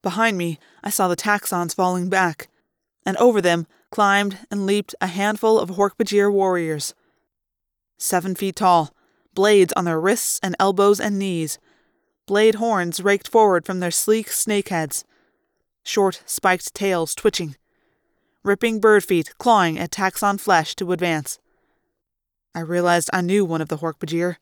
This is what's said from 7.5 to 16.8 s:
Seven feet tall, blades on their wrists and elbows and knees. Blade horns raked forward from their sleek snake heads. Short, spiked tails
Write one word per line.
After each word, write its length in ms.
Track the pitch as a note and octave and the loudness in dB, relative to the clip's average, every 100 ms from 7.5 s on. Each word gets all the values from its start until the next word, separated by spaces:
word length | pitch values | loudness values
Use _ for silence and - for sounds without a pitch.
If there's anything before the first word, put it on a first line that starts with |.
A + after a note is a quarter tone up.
| _ _ _ _ _ | _ _ _ _ _
Seven 380 | - F#3 F#3 | -4 -2 -2
feet 220 | F#3 G3 - | -6 -6 0
tall, 380 | F#3+ F3 D#3 _ _ _ _ | 4 4 2 _ _ _ _
blades 400 | - G#3 G3+ F3 - | 0 4 6 4 0
on 80 | F3 | -2
their 120 | D#3+ | -2
wrists 400 | F3+ A#3 - - | 0 -2 -4 -6
and 120 | F#3+ - | -6 0
elbows 400 | G3 F#3+ G3+ G3+ | 0 4 2 2
and 180 | G#3 G3+ | 0 -4
knees. 400 | G3 E3+ D#3 - _ _ _ _ _ _ - | -4 -4 -6 -8 _ _ _ _ _ _ -2
Blade 300 | G3+ A3 G#3+ | 4 4 4
horns 440 | A#3 G#3 F3 D#3+ | 0 0 -2 -2
raked 280 | G3 G3+ - | 0 -2 2
forward 360 | A3+ G#3+ F3+ | 4 4 4
from 160 | - F#3 | 0 -4
their 100 | F3 | -4
sleek 400 | - - A3 G#3 | -2 0 0 0
snake 380 | - - G#3 - | -6 -2 -2 -2
heads. 380 | F3 D#3 - - _ _ _ _ _ _ _ | -4 -4 -8 -12 _ _ _ _ _ _ _
Short, 400 | - - G3 - - | -4 0 0 -2 -10
spiked 480 | - F#3+ F#3 - | -2 0 0 -4
tails 400 | - | -6